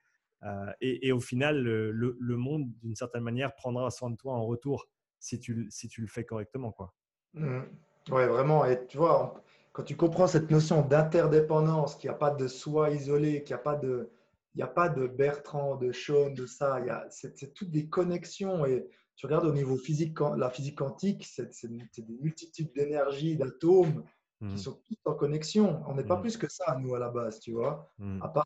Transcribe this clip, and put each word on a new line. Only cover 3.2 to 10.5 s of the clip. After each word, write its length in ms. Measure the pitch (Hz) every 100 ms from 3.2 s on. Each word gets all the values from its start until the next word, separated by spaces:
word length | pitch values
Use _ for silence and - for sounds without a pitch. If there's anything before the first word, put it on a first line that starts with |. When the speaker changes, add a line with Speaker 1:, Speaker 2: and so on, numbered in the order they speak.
Speaker 1:
manière, 320 | 117 120 135 -
prendra 340 | 127 123 127
soin 220 | - 123
de 40 | 113
toi 180 | 135
en 120 | 123 113
retour 420 | 120 143 135 - _ _ _
si 200 | - 123
tu, 260 | 123 113 107
si 160 | - 113
tu 140 | -
le 60 | 107
fais 160 | 120
correctement, 480 | - 110 101 131 117
quoi. 220 | - 95 _ _ _ _
Speaker 2:
Mmh. 280 | 156 143 127 - - _ _ -
Ouais, 160 | 131 120
vraiment. 380 | 117 143 151 127
Et 200 | 127 -
tu 120 | 139
vois, 380 | 170 139 123 -
on, 60 | - _ _
quand 100 | -
tu 120 | 131 147
comprends 320 | 170 175 180
cette 220 | 160
notion 320 | -